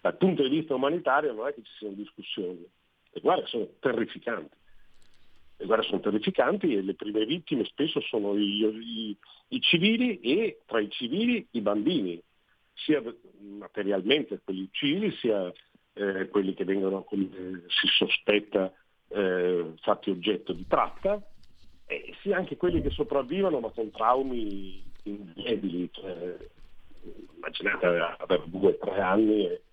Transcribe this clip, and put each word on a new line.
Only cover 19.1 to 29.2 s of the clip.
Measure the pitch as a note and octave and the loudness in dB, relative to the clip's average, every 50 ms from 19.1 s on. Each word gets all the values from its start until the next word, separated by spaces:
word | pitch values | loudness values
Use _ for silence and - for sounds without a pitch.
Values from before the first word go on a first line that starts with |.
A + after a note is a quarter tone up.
| - G2+ G2+ F#2 F2+ F2+ F2+ F2+ F2+ F2 E2+ D#2+ D#2+ D#2+ | -2 0 2 2 2 2 2 2 2 0 0 -4 -8 -6
fatti | - - G#2 - - - | 0 0 0 0 2 -2
oggetto | F#2+ F2 E2+ G#2 G#2 F2 - - F2+ | -2 -2 0 0 -2 -2 -2 -6 -8
di | E2 F#2 - | -6 0 2
tratta, | - C#3+ A2 - - - - G3 G3+ G#3 G3+ - - - - - - - - - - - - | 2 2 2 0 -2 -2 0 0 0 0 -4 -12 -18 -18 -20 -20 -20 -20 -20 -20 -20 -20 -10
e | - D3+ - - - E3+ - | -8 -8 -8 -8 -12 -16 -10
sia | - G3 G3+ | -4 -2 0
anche | F3+ F3+ C#3+ C#3 | 0 -2 -4 -4
quelli | - - F3 F3 D#3+ C3 | 0 0 2 2 2 0
che | C#3+ | 0
sopravvivono | C#3 - D3 - C#3+ C#3+ C3 B2 D3 F#3+ G3 F#3 D#3 C3 | 0 0 -2 0 0 0 0 0 0 2 2 2 2 0
ma | A2+ A2 | -2 -4
con | - - A2+ G#2 | -4 -4 -6 -6
traumi | - - - A2+ B2 C3 C3+ C3+ B2+ A#2+ A2 G#2 G2+ G#2 G#2 F#2+ - - - - - - - | -4 0 4 4 4 4 2 0 -2 -2 -2 -2 -4 -4 -6 -6 -8 -8 -8 -8 -10 -10 -8
indebili. | G#2+ G#2 G2+ G2+ F2 E2 - - A#2+ A2+ G2+ F#2+ F#2+ E2+ F2 F2+ - | -8 -8 -8 -10 -14 -14 -10 -2 -2 -2 0 0 -2 -2 -2 -4 -4
Cioè, | - - - F#2+ F2+ E2+ F2 F2+ F2 - - - - - - - - - - - - - - E2+ - - - - - | -8 -12 -10 -10 -8 -8 -8 -8 -8 -10 -14 -18 -18 -20 -18 -16 -16 -16 -16 -14 -16 -14 -12 -12 -14 -14 -16 -18 -18
immaginate | - - - - - F2+ F2+ F2+ - - | -12 -12 -10 -8 -2 0 0 0 4 4
avere | F2 F2 E2+ E2 E2 - - - - F#2 F2 - | 4 4 4 0 -2 -4 -8 0 0 0 0 0
due, | E2 F2 F#2+ F#2+ F#2+ - | -2 -4 4 4 4 4
tre | - - G2+ F#2+ G2 | 4 -2 -4 -2 0
anni | G2 F2+ F#2+ G#2 | 2 4 4 4